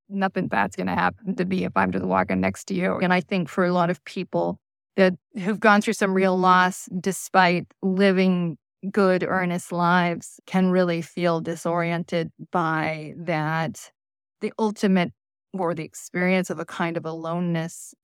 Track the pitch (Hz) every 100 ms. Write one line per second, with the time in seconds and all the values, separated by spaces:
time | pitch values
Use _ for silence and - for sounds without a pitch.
0 | - 202 190 190 151 196 214 - 185 175
1 | 180 - 190 185 180 - 90 95 92 92
2 | 92 92 92 92 95 98 - 185 185 -
3 | 180 180 - 190 160 - 180 180 170 180
4 | - 196 180 170 170 - _ _ _ -
5 | 185 175 _ 226 180 208 220 208 214 202
6 | 196 190 190 185 185 180 180 - - 180
7 | 196 180 - 190 180 175 - - 190 185
8 | 196 185 185 180 170 - _ _ 196 208
9 | 190 180 - 185 180 175 - 175 170 180
10 | 175 165 - - - 185 185 185 180 170
11 | 151 - 175 165 165 165 170 170 170 170
12 | 170 175 165 - 160 180 160 160 156 156
13 | 156 - 170 156 151 160 160 - - _
14 | _ _ _ - 214 - 214 208 202 185
15 | 170 - _ _ _ 190 170 170 - -
16 | - 175 180 185 180 160 165 - 170 170
17 | 160 160 160 170 180 165 165 - - -